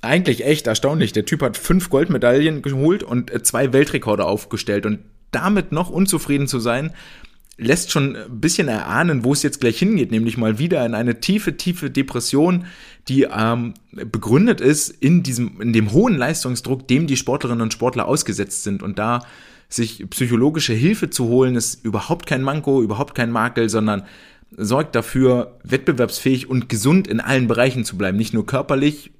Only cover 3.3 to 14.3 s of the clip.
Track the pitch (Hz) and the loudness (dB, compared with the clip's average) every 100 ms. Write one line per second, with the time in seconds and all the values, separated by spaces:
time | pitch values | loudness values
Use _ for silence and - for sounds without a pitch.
3.3 | 117 - 113 131 135 147 139 110 104 87 | -4 -2 0 2 4 2 0 0 0 0
4.3 | 101 - - - 101 107 107 - - _ | -2 -4 -8 -4 -2 -2 -4 -8 -20 _
5.3 | 117 175 202 - 151 180 160 190 165 - | -4 0 0 0 -4 -2 0 0 0 0
6.3 | 143 139 131 117 120 156 - - - - | 0 0 -2 -2 -2 -4 -10 -18 -20 -20
7.3 | - - - 113 175 - 160 139 113 110 | -20 -20 -4 0 0 0 0 0 -4 -12
8.3 | 117 160 - 151 107 76 107 175 139 117 | -2 0 0 0 -2 -2 0 2 2 0
9.3 | 143 147 - 120 113 185 208 123 110 117 | 0 -2 0 0 2 2 2 0 0 0
10.3 | 117 110 110 165 147 120 107 123 120 - | 0 0 0 0 0 -2 -2 -2 -2 0
11.3 | 202 180 143 - 175 143 131 135 123 - | 0 -2 -4 -4 -4 -4 -2 -2 -4 -2
12.3 | 135 170 180 175 - - - - 131 - | 2 2 2 -2 -14 -20 -16 -2 0 2
13.3 | 104 110 120 117 - _ - - 110 107 | 0 0 0 -4 -10 _ -14 -8 -6 2